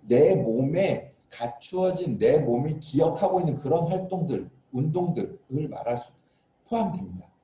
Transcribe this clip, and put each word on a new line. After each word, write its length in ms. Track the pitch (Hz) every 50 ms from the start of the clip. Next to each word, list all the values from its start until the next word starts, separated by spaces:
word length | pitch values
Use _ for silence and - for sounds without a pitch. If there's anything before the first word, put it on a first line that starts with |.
| _ -
내 280 | 120 123 151 165 190
몸에 760 | 147 - 117 113 120 135 139 156 175 196 175 - - - - _ _ _ _
갖추어진, 880 | - - 120 120 - - - - 185 185 185 185 185 180 180 151 117 98
내 200 | 107 117 139 151
몸이 400 | 139 120 120 120 143 156 156 -
기억하고 600 | - - - 139 165 165 - - 208 185 185 180
있는 160 | 165 156 131
그런 320 | - - 139 156 170 170 170
활동들, 640 | 190 185 185 - 190 180 160 139 123 95 - - _ _ _ _
운동들을 960 | - 127 147 160 - 180 180 175 156 117 98 - - - _ _ 127 143 156 -
말할 280 | - - - 117 123 120
수, 140 | - - _ _ _ _ _ _ _ _ _ _ _ _
포함됩니다. 600 | 233 226 214 190 156 180 190 185 - - - - _ _